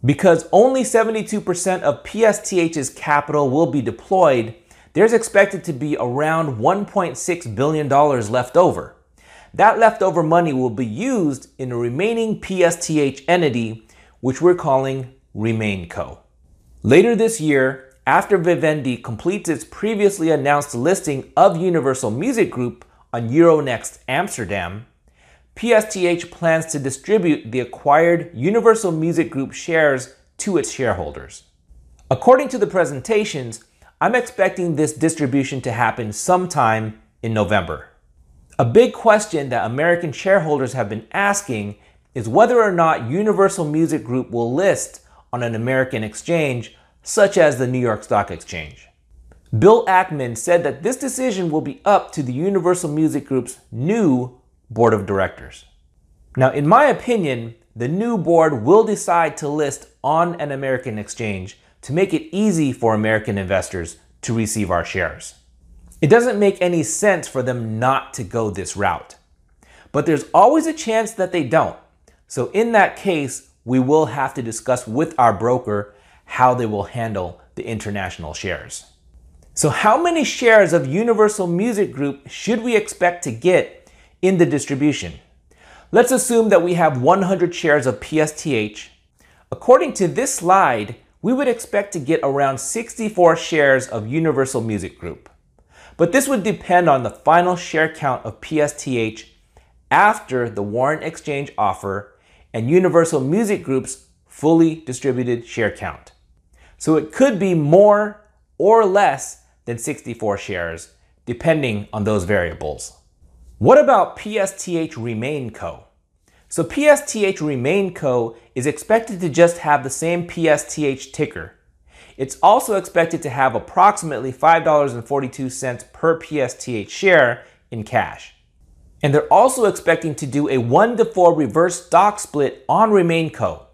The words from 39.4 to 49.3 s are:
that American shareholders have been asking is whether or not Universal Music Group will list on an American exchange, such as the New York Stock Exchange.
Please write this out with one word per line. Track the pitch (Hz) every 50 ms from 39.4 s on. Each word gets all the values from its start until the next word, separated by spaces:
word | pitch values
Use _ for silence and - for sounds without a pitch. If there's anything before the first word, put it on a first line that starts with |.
| 139 135
that | 120 117 90
American | 110 117 131 151 170 175 170 170 156 127
shareholders | - - 190 190 202 160 156 151 143 139 120 120
have | 131 117 101
been | 104 104 - _
asking | - 180 196 202 202 202 - - 127 110 101 104 104 _ _ _ _ _ _ _ _
is | 135 110 110
whether | 113 165 220 247 247 240 226
or | 208
not | 185 170 165 160 156 - 120 113
Universal | 131 180 208 214 202 170 196 190 190 - 170
Music | 151 147 156 165 160 156 151 110
Group | 117 123 131 120 -
will | - 117 117 117 123
list | 143 185 202 - - - - - - _ _ _ _ _ _ -
on | 120 120
an | 117 113
American | 107 113 123 131 131 131 131 - 113 107
exchange, | 107 107 - - - 170 170 160 139 127 120 113 - _ _ _ _ _ _ _
such | - - 226 208 196 196
as | 190 165 151 139 120
the | 131
New | 123 127 127
York | 123 120 107 101 -
Stock | - 123 104 101 -
Exchange. | 92 82 - - - 85 78 76 - - - _ _ _ _ _ _ - _ -